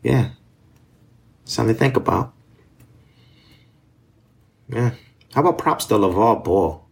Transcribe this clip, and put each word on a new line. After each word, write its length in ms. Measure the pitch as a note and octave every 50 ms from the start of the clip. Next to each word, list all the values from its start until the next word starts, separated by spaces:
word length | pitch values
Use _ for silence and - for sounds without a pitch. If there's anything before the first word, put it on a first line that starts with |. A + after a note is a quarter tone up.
| _
Yeah. 260 | - - C2 B1+ - - _ _ _ _ _ _ _ _ _ _ _ _ _ _ _ _ _ _ _ _ _ _
Something 300 | - - - A2+ A2 A2+
to 60 | -
think 180 | - C3+ B2+ -
about. 360 | - - - - - - _ _ _ _ _ _ _ _ _ _ - _ _ - _ _ _ _ _ _ _ _ _ _ - _ _ _ _ _ _ _ _ _ _ _ _ _ _ _ _ _ _ _ _ _ _ -
Yeah. 220 | B2+ A#2 A#2+ A#2+ - - - - _ _ _ _ -
How 80 | -
about 160 | D3 F3+ E3+ -
props 280 | - D#3+ D#3 - -
to 100 | - -
LeVar 480 | G#2 G2+ F#2+ F2 F#2+ G#2+ A#2 A2+ - -
Ball? 440 | E2+ F2 G2 F2+ D#2+ D#2+ - - _